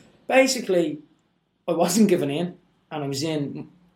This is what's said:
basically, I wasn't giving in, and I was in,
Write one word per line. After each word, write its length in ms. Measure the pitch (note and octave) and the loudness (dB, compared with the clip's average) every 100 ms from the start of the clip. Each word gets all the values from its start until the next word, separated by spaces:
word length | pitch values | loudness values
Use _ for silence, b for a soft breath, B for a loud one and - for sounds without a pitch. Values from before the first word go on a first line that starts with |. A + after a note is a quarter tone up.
| B B - | B B 0
basically, 720 | C4 C4 B3 - F3+ D#3 D3 - _ _ _ _ _ - | 4 4 0 0 0 0 -6 -14 _ _ _ _ _ -6
I 40 | |
wasn't 360 | E3 F3 F#3+ G3+ | 0 2 4 4
giving 220 | F3 C#3+ | 4 0
in, 240 | D3 F3 - _ _ _ | -4 -6 -8 _ _ _
and 140 | D#3 | -8
I 40 | C#3 | -6
was 140 | C3 | -4
in, 460 | D#3+ D#3 C#3 D3 - _ _ | -4 -4 -6 -10 -14 _ _